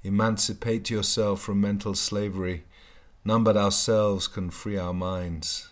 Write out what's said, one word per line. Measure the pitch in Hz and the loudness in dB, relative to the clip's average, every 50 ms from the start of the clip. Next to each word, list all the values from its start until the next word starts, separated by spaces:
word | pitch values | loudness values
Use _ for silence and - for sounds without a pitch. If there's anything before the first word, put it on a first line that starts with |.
| - | -2
"Emancipate | 98 101 101 110 113 110 101 - - 104 - - 117 113 113 98 - | 0 0 2 2 2 2 0 -2 -2 -2 -4 -2 -2 -2 -2 -2 -2
yourself | 117 107 104 - - - 107 104 98 98 | -2 0 0 0 0 0 2 0 0 -2
from | - - 101 101 | -2 -2 0 2
mental | 101 101 101 98 - 107 98 | 2 2 0 -2 -2 -4 -2
slavery. | 95 - - 107 104 104 104 92 95 92 90 90 82 - - - - - - - - - - - - _ | -2 -2 -2 -2 -2 -2 -2 -4 -4 -4 -4 -4 -6 -8 -14 -20 -20 -20 -20 -20 -20 -20 -20 -20 -8 _
None | 104 110 113 113 | 2 2 4 6
but | 110 104 | 6 6
ourselves | 104 104 101 95 - - - 110 107 107 104 101 95 - - | 6 4 4 2 2 2 2 4 4 4 4 2 0 -2 -4
can | - - 92 87 | -4 -6 -6 -6
free | 85 - - 107 104 98 | -6 -8 -6 -4 -4 -2
our | 90 87 90 | -2 -2 -2
minds." | 90 90 92 92 92 90 87 85 78 78 - - - - - | -2 -2 -2 -4 -4 -4 -6 -6 -6 -6 -6 -6 -6 -8 -14